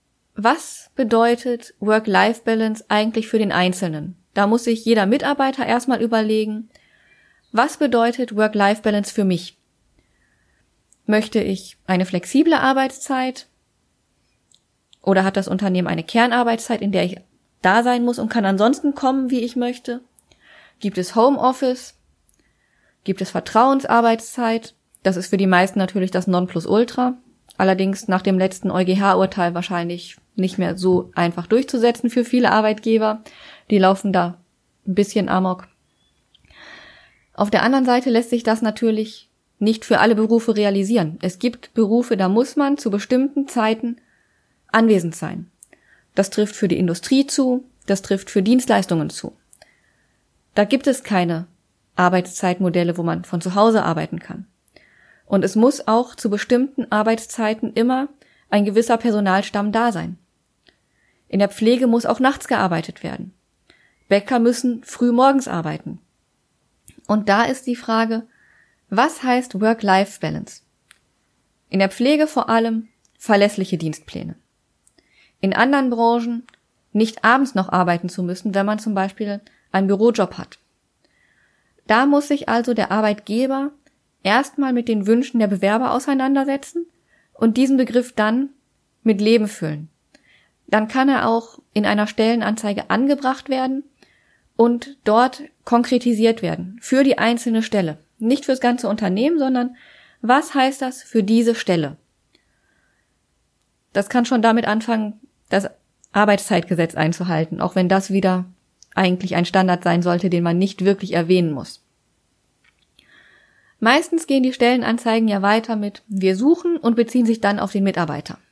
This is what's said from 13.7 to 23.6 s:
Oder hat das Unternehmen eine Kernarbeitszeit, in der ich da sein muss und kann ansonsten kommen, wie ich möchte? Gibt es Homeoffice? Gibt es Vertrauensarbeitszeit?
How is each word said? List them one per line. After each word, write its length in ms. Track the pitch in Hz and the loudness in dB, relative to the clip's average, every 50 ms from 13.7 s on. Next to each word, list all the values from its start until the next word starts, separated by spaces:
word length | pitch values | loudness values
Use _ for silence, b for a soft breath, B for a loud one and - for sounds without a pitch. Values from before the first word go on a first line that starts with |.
| _ _ _ _ _ _ _ _ _ _ _ _ _ _ _ _ _ _ _ _ _ _ _ _ _ _ | _ _ _ _ _ _ _ _ _ _ _ _ _ _ _ _ _ _ _ _ _ _ _ _ _ _
Oder 220 | - - 190 190 190 | 0 2 2 2 2
hat 140 | 196 196 | 0 -2
das 100 | 208 185 | -2 -4
Unternehmen 400 | - - 190 202 196 185 180 180 | -4 -4 -2 -2 0 0 0 0
eine 160 | - - 165 165 | -2 -4 -6 -6
Kernarbeitszeit, 800 | - - 226 233 247 233 247 240 233 226 226 - - 233 - | -2 0 2 2 2 2 0 0 0 -2 -4 -4 -6 -6 -4
in 100 | - 202 | -2 -2
der 140 | 196 180 175 | 0 0 -2
ich 120 | 185 190 - - _ _ _ _ _ _ _ | -2 -4 -10 -18 _ _ _ _ _ _ _
da 220 | - 185 196 226 240 | 0 2 2 4 2
sein 200 | 247 247 240 240 | 2 0 0 0
muss 160 | 240 240 247 | -2 -2 -2
und 100 | 220 220 | -4 -2
kann 140 | - 233 202 | -2 0 0
ansonsten 520 | 190 196 190 208 240 285 - - 285 285 | 0 2 4 4 2 2 2 -2 -4 -2
kommen, 340 | - - 262 269 269 262 247 | 0 -2 0 0 0 -2 -2
wie 100 | 262 247 | -2 -2
ich 160 | 226 240 240 | -4 -4 -4
möchte? 460 | 254 240 247 247 247 - - 240 254 254 _ _ - _ b b b b b b b b b b b | -4 -4 -4 -6 -8 -10 -12 -12 -12 -12 _ _ -20 _ b b b b b b b b b b b
Gibt 180 | - 202 - | -8 -6 -4
es 180 | 180 180 - - | -4 -8 -2 2
Homeoffice? 800 | 233 226 269 285 - - 254 254 - 277 254 254 254 - - _ _ _ _ _ _ _ _ _ _ _ _ _ _ _ _ _ _ _ _ _ _ _ | 4 4 4 4 2 0 0 0 0 -2 -2 -2 -4 -10 -20 _ _ _ _ _ _ _ _ _ _ _ _ _ _ _ _ _ _ _ _ _ _ _
Gibt 180 | - 185 - | -6 -4 -4
es 80 | 190 - | -6 -6
Vertrauensarbeitszeit? 1400 | - 180 - - - 220 | -6 -8 -8 0 2 4